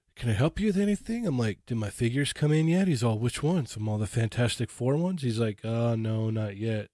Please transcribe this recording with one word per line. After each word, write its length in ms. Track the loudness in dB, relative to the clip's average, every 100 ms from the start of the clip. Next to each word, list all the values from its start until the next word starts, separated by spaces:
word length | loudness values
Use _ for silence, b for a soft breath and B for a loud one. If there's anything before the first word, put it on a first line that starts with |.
| _ -6
"Can 140 | 0
I 40 |
help 260 | 2 2 2
you 80 | 2
with 100 | 2
anything?" 480 | 2 0 -2 -4 0
I'm 120 | 0
like, 220 | 0 -2 -4
"Did 120 | -4
my 120 | -4
figures 440 | 0 0 0 -2
come 180 | 0 2
in 160 | 4 4
yet?" 200 | 4 2
He's 160 | 2
all, 160 | 2 2
"Which 220 | 0 0
ones?" 320 | 0 0 -2 -4
I'm 120 | -2
all, 80 | -2
"The 100 | -2
Fantastic 600 | 0 0 0 0 0 -6
Four 260 | -2 0 0
ones?" 240 | 0 -2
He's 160 | -2 0
like, 240 | -2 -2 -4
"Uh, 300 | 0 0 0
no, 340 | 0 0 0
not 280 | -2 -4 -4
yet." 320 | -4 -4 -6